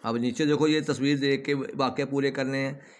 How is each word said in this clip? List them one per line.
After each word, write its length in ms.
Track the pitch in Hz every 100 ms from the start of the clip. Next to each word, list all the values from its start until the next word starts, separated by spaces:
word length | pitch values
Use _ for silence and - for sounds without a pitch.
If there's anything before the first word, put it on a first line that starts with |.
अब 120 | - 117
नीचे 280 | 120 120 151
देखो, 220 | 147 151
ये 140 | 156
तस्वीर 360 | 151 123 139 147
देख 240 | 139 135 139
के 80 |
वाक्य 520 | 143 131 - 131 123 135
पूरे 240 | 139 139
करने 260 | 135 131 135
हैं। 220 | 135 139 -